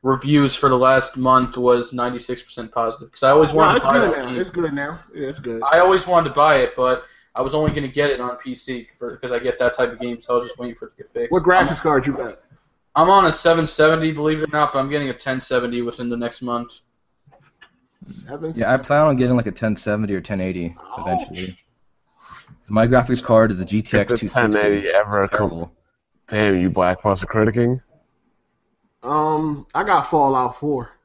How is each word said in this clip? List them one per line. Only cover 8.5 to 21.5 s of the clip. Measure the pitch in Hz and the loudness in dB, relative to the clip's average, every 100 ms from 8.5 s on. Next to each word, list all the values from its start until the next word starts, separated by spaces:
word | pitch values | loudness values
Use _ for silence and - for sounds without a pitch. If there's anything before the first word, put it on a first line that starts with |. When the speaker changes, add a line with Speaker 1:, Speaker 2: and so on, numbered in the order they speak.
| 123 | -14
Speaker 1:
C | - 123 113 _ | -10 -12 -12 _
for, | 120 - | -14 -10
'cause | 127 | -6
I | 120 | -4
get | 123 120 | -4 0
that | 120 | -2
type | - 120 | 0 -4
of | 117 | -2
game, | 120 120 | -10 -10
so | - | -2
I | 123 | -2
was | 120 | -2
just | - | -10
waiting | 123 120 | -12 -12
for | - | -18
it | _ | _
to | |
get | - | -12
fixed. | 120 120 | -8 -2
Speaker 2:
What | 175 | 0
graphics | 165 185 143 | 4 4 2
Speaker 1:
I'm, | - | -2
Speaker 2:
card | 160 143 135 | 0 0 0
you | |
got? | 131 117 98 _ _ _ _ _ 147 | -6 -8 -12 _ _ _ _ _ 0
Speaker 1:
I'm | 170 | 4
on | 196 175 | 6 4
a | |
seven | 151 170 165 156 | 2 2 2 0
seventy, | - 151 160 160 | 2 4 4 -2
believe | 147 151 156 | -2 -2 -2
it | 151 | -2
or | |
not, | 151 147 | 0 0
but | 139 | 0
I'm | 135 | -2
getting | 147 139 | -4 -4
a | |
ten | 123 139 131 | -8 -6 -8
seventy | - 127 120 120 | -2 -4 -2 -6
within | 120 117 120 | -6 -8 -8
the | 120 | -6
next | 120 - | -8 -8
month. | 123 120 117 - _ _ _ _ _ _ _ _ - _ _ _ - | -8 -8 -8 -18 _ _ _ _ _ _ _ _ -20 _ _ _ -20
Speaker 2:
Seven | - - 143 160 160 | -20 -18 -12 -10 -4
Speaker 3:
Yeah, | 107 | 0
I | 127 | 0
plan | - 147 | 0 2
on | 156 131 | 2 2
getting, | 123 123 | 2 0
like, | 113 | -2
a | |
ten | 92 110 101 | -4 -4 -4
seventy | - 104 107 95 | -2 -2 -2 -4
or | |
ten | - 98 | -4 -6
eighty | 92 90 85 85 | -4 -6 -8 -10
Speaker 2:
Ouch. | - 131 | -16 -12
Speaker 3:
eventually. | - 92 - 90 92 | -4 -4 -6 -12 -12